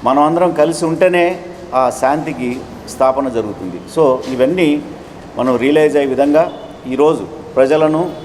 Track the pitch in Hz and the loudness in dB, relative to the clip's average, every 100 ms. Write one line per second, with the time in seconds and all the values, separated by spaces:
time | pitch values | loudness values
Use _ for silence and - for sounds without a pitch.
0 | 117 139 147 170 180 165 151 160 165 160 | 2 2 2 2 0 2 0 2 -2 2
1 | 185 180 170 180 - - - 127 127 117 | 2 4 2 -2 -12 -16 -4 0 0 2
2 | 135 151 156 127 123 123 - - - - | 0 0 -4 -6 -6 -6 -10 -16 -16 0
3 | 131 131 135 117 107 98 95 90 90 - | 2 2 -2 -2 -4 -6 -10 -10 -8 2
4 | 151 127 - 127 131 185 160 147 - - | 2 2 -2 0 0 2 2 0 -4 -16
5 | - - - - 123 123 131 151 151 143 | -18 -20 -14 -4 0 2 2 4 4 2
6 | 139 131 143 151 175 - - - 131 127 | 0 2 2 4 2 -4 -16 -16 -8 2
7 | 151 147 90 - - 135 131 156 156 156 | 2 2 -4 -12 -6 2 4 4 2 0
8 | 175 147 | -4 -8